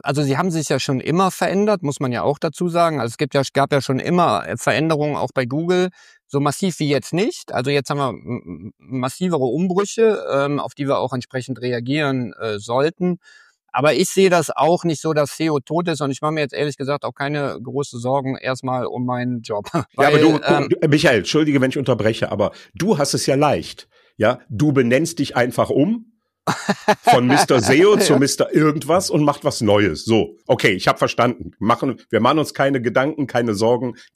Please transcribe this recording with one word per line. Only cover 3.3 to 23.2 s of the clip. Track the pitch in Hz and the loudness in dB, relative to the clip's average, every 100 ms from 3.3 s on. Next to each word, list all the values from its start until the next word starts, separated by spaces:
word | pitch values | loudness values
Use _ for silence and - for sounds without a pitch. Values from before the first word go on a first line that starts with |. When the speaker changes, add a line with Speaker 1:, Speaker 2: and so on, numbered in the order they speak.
Speaker 1:
ja, | 139 131 | 0 0
gab | 147 139 | 0 2
ja | 143 | 0
schon | - 131 | 0 -2
immer | - 175 156 98 80 110 | 0 2 2 0 -2 -4
Veränderungen | 143 113 160 151 151 | -2 0 0 0 -2
auch | 110 123 | -4 -4
bei | 131 | -4
Google, | 120 143 170 180 180 - - _ _ | -4 -2 0 0 0 -4 -20 _ _
so | 143 | -2
massiv | 143 - 190 - | -2 0 -4 -2
wie | 147 | 0
jetzt | 143 - | -2 -2
nicht. | 170 247 - - | -2 -2 -4 -6
Also | - 127 | -4 -2
jetzt | 143 131 | -2 -2
haben | 143 | -2
wir | 135 | -4
m-, | 92 101 120 | -6 -10 -10
m-, | 85 78 98 - | -10 -14 -14 -18
massivere | 71 127 131 - 185 156 | -10 -6 -6 -4 -2 0
Umbrüche, | 127 147 190 180 202 - 226 196 - | 0 0 0 0 -2 2 2 2 -2
ähm, | 139 143 139 | -2 0 -2
auf | 117 | -6
die | - | -6
wir | 139 113 | -2 -2
auch | 123 | -2
entsprechend | 127 - 131 120 113 | -4 -6 -8 -8 -6
reagieren, | 123 120 120 151 143 131 113 | -4 -4 -2 -2 0 -2 -4
äh, | - 110 104 | -6 -6 -6
sollten. | 107 123 156 - 180 175 - - _ _ _ | -2 0 0 0 -2 -2 -10 -20 _ _ _
Aber | - 147 | 0 2
ich | 160 190 | 2 0
sehe | - 190 | 2 4
das | 170 151 | 4 0
auch | - 151 175 | 0 2 2
nicht | 165 151 | 0 -2
so, | 160 | -2
dass | 151 143 - | 0 -2 -2
seo | 160 147 | -2 -2
tot | - 170 170 | -2 -4 -2
ist | 151 | -2
und | 139 | -4
ich | 131 | -2
mache | 151 | -4
mir | 156 | -2
jetzt | 143 | -4
ehrlich | - 147 | -4 -4
gesagt | - 135 139 | -4 -6 -4
auch | 120 | -6
keine | - 139 147 135 78 | -6 -6 -4 -4 -6
große | 117 131 143 120 | -8 -6 -6 -6
Sorgen | 123 139 131 | -2 -2 -2
erstmal | 131 127 131 131 127 | -6 -6 -6 -4 -4
um | 117 123 | -4 -6
meinen | 123 123 123 120 | -4 -4 -4 -6
Job. | 113 104 - | -6 -8 -4
<laughs> | |
Speaker 2:
Ja, | 165 - | -6 -4
aber | - 143 | 0 2
Speaker 1:
Weil, | 151 | 6
Speaker 2:
du, | 160 151 | 4 4
du, | |
Speaker 1:
ähm, | 135 143 131 | 2 0 0
Speaker 2:
du, | - 156 | 0 2
Michael, | 147 160 113 | 4 4 2
entschuldige, | - 151 151 135 | 2 0 2 2
wenn | 131 | 2
ich | 143 | 0
unterbreche, | 135 113 107 - - | 0 0 0 0 -2
aber | 104 98 - - | 0 -2 -4 -14
du | - 196 156 | -4 0 0
hast | 143 | 0
es | 127 | 0